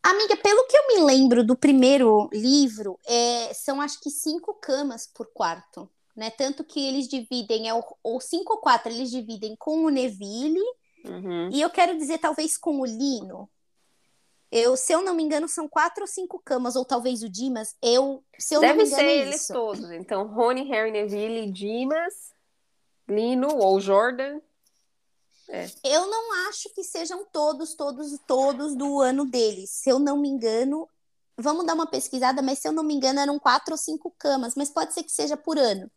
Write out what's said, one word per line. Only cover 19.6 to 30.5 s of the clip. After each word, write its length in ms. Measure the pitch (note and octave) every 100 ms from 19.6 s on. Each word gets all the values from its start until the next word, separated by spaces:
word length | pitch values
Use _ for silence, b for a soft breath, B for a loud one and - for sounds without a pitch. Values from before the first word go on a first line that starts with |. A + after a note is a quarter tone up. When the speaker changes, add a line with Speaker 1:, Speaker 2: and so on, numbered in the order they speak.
| A3 G3+ F3
Speaker 2:
Então, 360 | E3+ F#3 G3 G#3
Rony, 340 | G#3+ A#3 B3+ C4+
Harry, 240 | A3+ A3
Neville, 580 | G#3+ G#3 G3+ A3 A3+ G#3+
Dimas, 840 | F#3 G3+ A#3 C4 D#4+ F4 - - _ _ _ _ _ _ _ -
Lino 400 | G#3 A#3 B3+ C#4 D4
ou 240 | G3 F#3+
Jordan. 600 | G3 G3 A#3 B3+ C4+ D4+ _ _ _ _ _ _ _ _ _ _ _
É. 180 | F3+ F3+ -
Speaker 1:
Eu 240 | B3+ D4+ F#4+
não 380 | A4 A4+ F#4+ F#4+
acho 240 | G#4 G#4
que 80 | -
sejam 420 | F4+ E4 E4 F#4 G4+
todos, 420 | D#4 D4+ D4 D#4+
todos, 440 | - C#4+ C4 D4 C#4+ -
todos 480 | C4 C4+ B3+ D4
do 260 | C4 C#4+ C#4+
ano 240 | B3+ C4+
deles. 460 | C#4 B3 A3 F#3+ F#3+
Se 180 | - C4+
eu 80 | C4
não 180 | C#4+ C#4+
me 120 | C#4+
engano, 600 | C4+ A3+